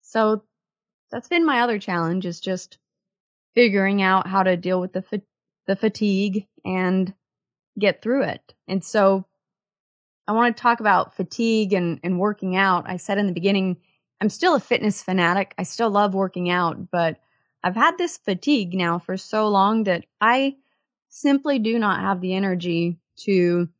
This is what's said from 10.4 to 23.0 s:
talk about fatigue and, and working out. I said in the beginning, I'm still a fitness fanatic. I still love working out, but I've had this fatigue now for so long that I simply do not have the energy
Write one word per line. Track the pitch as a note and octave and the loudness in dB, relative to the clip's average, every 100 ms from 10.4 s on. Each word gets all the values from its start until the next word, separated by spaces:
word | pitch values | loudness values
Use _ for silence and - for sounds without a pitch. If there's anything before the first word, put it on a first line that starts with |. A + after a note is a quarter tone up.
| A#3+ | 0
talk | A#3 A#3+ A#3 | 0 -2 0
about | G#3+ F#3+ - - | 2 2 0 -6
fatigue | F3+ - A3+ A3 G3+ | -8 -2 0 2 2
and, | F#3+ E3+ E3 | 0 0 -4
and | F3 F3+ | -4 -2
working | G3+ G#3 F#3+ F#3 | -2 -2 -4 0
out. | G3 F3+ - | 2 2 -2
I | F#3 | -10
said | - G3 | -4 -2
in | G3+ | 0
the | |
beginning, | E3+ F#3+ G3 F#3+ F3+ _ _ _ _ | 0 0 0 0 -4 _ _ _ _
I'm | G#3 | -4
still | - F4+ C#4+ | 0 0 0
a | |
fitness | - - G#3+ G3 | 0 -2 0 -4
fanatic. | - F#3 F3 F#3 F#3+ - | -4 0 2 0 -2 -8
I | |
still | F#3 - A3+ | -10 -2 0
love | G3+ G#3 | 2 0
working | F#3+ F#3+ F3+ F3 | 0 -4 -2 -2
out, | F3+ E3+ - F3+ | 0 0 -4 -6
but | F3 E3 - _ _ _ _ | -2 -2 -4 _ _ _ _
I've | F3+ G3+ | -6 2
had | D4+ F4+ | 0 2
this | F4 - | -4 -4
fatigue | - F#3 - C#4+ F3+ | -6 -4 0 0 0
now | F#3 F3 E3+ | -2 -2 -2
for | - F#3 | -4 -10
so | - G#3+ G#3+ | -4 -2 2
long | G3+ G3 A3 G3+ | 4 2 2 0
that | F3 - _ | -2 -4 _
I | A3 B3+ C#4 C4+ _ _ _ _ _ | 2 2 0 -4 _ _ _ _ _
simply | - D4 C#4 D4 C4+ | -2 2 2 2 0
do | A3 A#3 | 0 0
not | G#3 F3 | 0 0
have | F#3+ F#3 | -2 -2
the | F3+ F#3+ | -2 -2
energy | G3 F3+ F3 E3+ E3+ E3 | 0 -2 -2 0 -2 -4